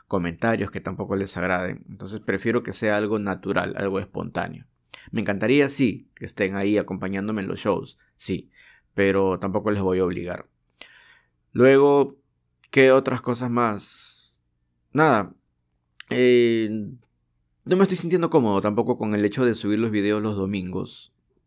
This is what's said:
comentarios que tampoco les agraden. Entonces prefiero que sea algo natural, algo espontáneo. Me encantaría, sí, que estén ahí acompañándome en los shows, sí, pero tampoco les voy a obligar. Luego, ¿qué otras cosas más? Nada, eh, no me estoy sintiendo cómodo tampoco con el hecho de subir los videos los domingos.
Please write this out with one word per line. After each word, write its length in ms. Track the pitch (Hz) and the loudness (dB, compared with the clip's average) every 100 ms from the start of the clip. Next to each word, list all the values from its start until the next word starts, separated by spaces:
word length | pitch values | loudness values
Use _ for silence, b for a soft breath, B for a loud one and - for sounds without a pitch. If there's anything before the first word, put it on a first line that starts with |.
| - | -6
comentarios 640 | 98 87 82 113 110 98 | -4 -4 -2 -2 0 -2
que 100 | 104 | -6
tampoco 340 | 95 92 98 98 | -10 -8 -4 -4
les 220 | 98 90 | -4 -4
agraden. 480 | 92 90 90 - - | -2 -2 -4 -8 -14
Entonces 300 | 98 95 107 | -16 -12 -10
prefiero 440 | - 98 117 120 | -6 -4 0 -2
que 100 | 117 | -4
sea 240 | 92 107 104 | -4 -2 0
algo 220 | 104 110 | 0 -2
natural, 560 | 101 92 98 92 95 92 | -4 -6 -2 -2 -2 -4
algo 220 | 98 98 | -4 -4
espontáneo. 680 | 98 90 87 87 87 80 - _ _ B B | -6 -10 -8 -8 -8 -12 -20 _ _ B B
Me 100 | 113 | -6
encantaría, 480 | 104 101 110 143 139 | -4 -2 2 2 2
sí, 380 | - 117 - - | 2 0 0 -14
que 120 | - 104 | -16 -14
estén 300 | - 95 98 | -4 -4 -2
ahí 220 | 98 104 | 0 0
acompañándome 640 | - 92 92 98 104 107 | -2 -6 -6 -6 -4 -6
en 60 | 95 | -6
los 120 | 95 | -4
shows, 380 | 107 90 - - _ _ | -2 -2 -4 -18 _ _
sí, 340 | - 85 - b b b _ | -6 -6 -8 b b b _
pero 460 | - 98 98 95 92 | 0 2 2 0 0
tampoco 320 | 98 101 104 | -2 -2 -2
les 100 | 104 | 0
voy 180 | 95 92 | 0 0
a 60 | 90 | 0
obligar. 420 | 85 87 90 - _ _ _ B B B B B _ _ | -2 -8 -10 -14 _ _ _ B B B B B _ _
Luego, 680 | 117 131 135 143 143 135 - _ _ _ _ _ | 4 6 8 6 4 2 -4 _ _ _ _ _
¿qué 220 | 139 131 | 4 6
otras 300 | 131 135 123 | 6 4 -4
cosas 280 | 127 120 123 | -4 -4 -2
más? 920 | 120 117 101 - - - - - - _ _ _ _ _ | 0 0 -2 -8 -12 -12 -14 -16 -20 _ _ _ _ _
Nada, 420 | 143 156 113 87 - _ _ _ _ _ _ - | 2 4 2 0 -14 _ _ _ _ _ _ -6
eh, 600 | 123 127 120 117 113 107 107 101 123 _ _ _ _ _ _ - | 2 6 6 4 2 -2 -4 -8 -14 _ _ _ _ _ _ 0
no 100 | 185 | 4
me 80 | |
estoy 140 | 190 180 | 4 2
sintiendo 320 | 170 180 165 | 0 0 4
cómodo 320 | 160 110 98 | 4 4 2
tampoco 360 | 104 104 113 120 | 2 0 0 -2
con 180 | 107 104 | 0 0
el 100 | 104 | 0
hecho 200 | 131 123 | 2 0
de 100 | 107 | 0
subir 240 | 104 107 | -2 0
los 120 | 113 | 0
videos 300 | 104 101 107 | 0 0 0
los 140 | 107 101 | -2 -4
domingos. 760 | 95 101 90 92 95 - - _ _ _ | -4 -4 -6 -6 -8 -12 -18 _ _ _